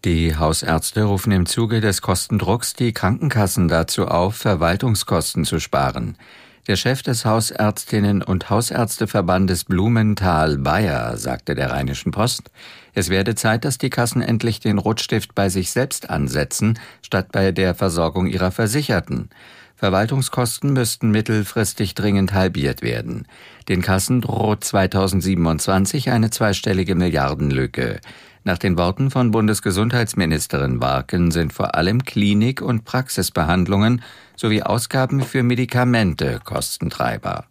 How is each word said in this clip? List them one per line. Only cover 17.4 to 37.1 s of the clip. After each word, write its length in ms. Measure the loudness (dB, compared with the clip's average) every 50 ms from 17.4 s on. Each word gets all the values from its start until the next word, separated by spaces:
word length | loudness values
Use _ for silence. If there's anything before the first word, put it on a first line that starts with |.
| 0 2
der 240 | 2 2 0 0 0
Versorgung 540 | 0 0 0 2 0 0 0 0 0 -2 0
ihrer 240 | 0 0 -2 -2
Versicherten. 800 | 0 0 -2 0 0 -2 0 0 0 -2 -2 -2 -6 -6 -6 -10 -14 -20 -20 -20 -20 -20 -20 _ _
Verwaltungskosten 1000 | _ 0 2 2 2 2 2 0 0 -2 -2 0 -2 -2 -2 -2 -2 -2 0
müssten 380 | 2 2 0 -2 -2 0 2 2
mittelfristig 840 | 2 2 2 2 0 0 -2 -2 -2 -2 -2 -2 -2 -4 -4 -4 -2
dringend 360 | -2 0 2 2 2 2 2
halbiert 480 | 2 2 2 2 0 0 -2 -2 -2 -2
werden. 460 | -4 -4 -4 -4 -6 -8 -8 -10 -10 _ -20 -20 -20 -20 -20 -18 -4 -2
Den 140 | -2 0
Kassen 380 | 2 2 0 0 2 2 0 0
droht 420 | 2 0 -2 0 0 0 0 0
zweitausendsiebenundzwanzig 1500 | -2 0 2 2 2 2 2 0 0 2 0 0 2 2 2 2 2 2 2 0 0 0 2 2 2 2 0 -2 0 2
eine 200 | 2 2 2 2
zweistellige 640 | 0 0 0 0 0 0 -2 -2 0 0 0 0 0
Milliardenlücke. 1040 | 2 2 2 2 0 0 0 0 0 0 0 0 0 -2 -2 -2 -4 -4 -4 -6 -8 -14 -18 -20 -20 -20 -20 -20 _
Nach 160 | _ -2 -2 0
den 200 | 0 0 2 2
Worten 320 | 2 0 2 0 0 0
von 220 | 2 2 2 4
Bundesgesundheitsministerin 1500 | 4 4 4 2 2 2 0 0 0 2 0 2 2 0 0 0 0 0 0 2 0 0 -2 -2 -2 -2 0 0 0 0
Warken 520 | 0 0 0 0 -2 -2 0 2 2 2
sind 200 | 2 2 0 -2
vor 220 | -2 -4 -4 -2 0
allem 300 | 0 0 2 2 0 -2
Klinik- 580 | -2 -2 0 2 4 4 4 2 2 0 -2
und 220 | -2 -2 -2 -2 -2
Praxisbehandlungen 1160 | -2 -4 -2 -2 -2 -4 -4 -4 -2 _ -2 0 2 2 2 2 2 2 2 4 4 2 0 -2 -12 -20 -20 -20 -20 _
sowie 260 | -4 -2 0 0 0
Ausgaben 580 | 0 0 -2 -2 -2 -2 0 0 0 0 0 -2
für 220 | -2 0 0 0
Medikamente 1000 | 2 2 2 0 0 0 0 2 2 4 4 4 2 2 0 0 -2 -2 -2 -4 -8
Kostentreiber. 1040 | -6 -6 -4 -4 -4 -6 -6 -6 -6 -2 -2 -2 -2